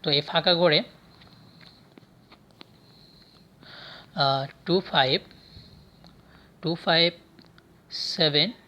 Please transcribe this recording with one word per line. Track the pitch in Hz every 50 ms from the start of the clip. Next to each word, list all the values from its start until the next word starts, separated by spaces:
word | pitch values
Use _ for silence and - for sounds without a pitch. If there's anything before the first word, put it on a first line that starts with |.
তো | - 160
এই | 143 143
ফাঁকা | 143 - - 170 156 185 175
ঘরে, | 170 180 170 147 165 240 - - - - - - - - - - - - - - - - - - - - - - - - _ _ - - _ - _ - _ _ _ - _ - - - - - - - - - - - _ _ - - _ _ _ - - - - - - - - - - -
আহ, | 180 143 139 135 135 135 143 - - -
টু | - 170 190
ফাইভ, | 190 - - 160 131 131 143 190 - - - - - - - - - - - - - - _ - - - - - - - - - - - - -
টু | - 160 170
ফাইভ | 170 - 196 165 165 170 175 175 - - - _ - - - _ - _ _ - _ _ _
সেভেন | - - - - - - 165 156 143 147 156 214 247 - -